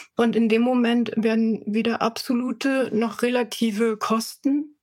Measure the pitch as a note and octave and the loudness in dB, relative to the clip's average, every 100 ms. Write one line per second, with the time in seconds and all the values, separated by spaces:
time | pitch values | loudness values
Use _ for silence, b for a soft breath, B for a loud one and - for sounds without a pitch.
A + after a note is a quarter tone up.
0 | B - A#3 G#3+ A3+ A3+ B3 B3+ A#3 A#3+ | B 0 2 2 2 4 2 2 2 2
1 | A3+ A3+ A3 A3 A3+ G#3+ - G#3+ A#3 - | 0 0 0 2 0 -2 -2 -2 0 0
2 | A3+ - - A#3+ B3+ - C4+ C4+ B3 G#3 | -2 -2 -4 -2 -2 -2 0 0 0 0
3 | A3+ - A#3+ B3 A#3 - A3+ G3+ A3+ G#3+ | -2 0 0 0 -2 -2 -2 0 0 0
4 | - A3+ - - C#4 D4 D4+ _ | -2 -2 -4 -4 0 0 -2 _